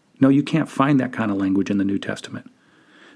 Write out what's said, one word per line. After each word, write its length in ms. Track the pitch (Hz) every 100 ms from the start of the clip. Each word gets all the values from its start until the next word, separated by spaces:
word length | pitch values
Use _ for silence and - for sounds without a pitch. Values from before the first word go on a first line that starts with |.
| _ -
No, 80 | 135
you 120 | 143
can't 280 | 143 160 -
find 300 | - 139 139
that 120 | 123
kind 180 | - 110
of 80 | 95
language 320 | 95 98 98
in 80 | 101
the 60 |
New 160 | 98 98
Testament. 500 | - - - - - _ _ _ _ _ -